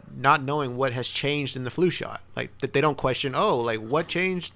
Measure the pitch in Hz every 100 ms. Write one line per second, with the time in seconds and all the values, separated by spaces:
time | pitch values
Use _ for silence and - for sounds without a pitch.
0 | - 135 135 151 135 151 135 123 135 123
1 | 120 - 156 147 135 127 127 - 180 -
2 | - - - - 120 - 135 139 151 139
3 | 131 127 139 135 208 139 117 110 110 147
4 | 165 170 185 180 -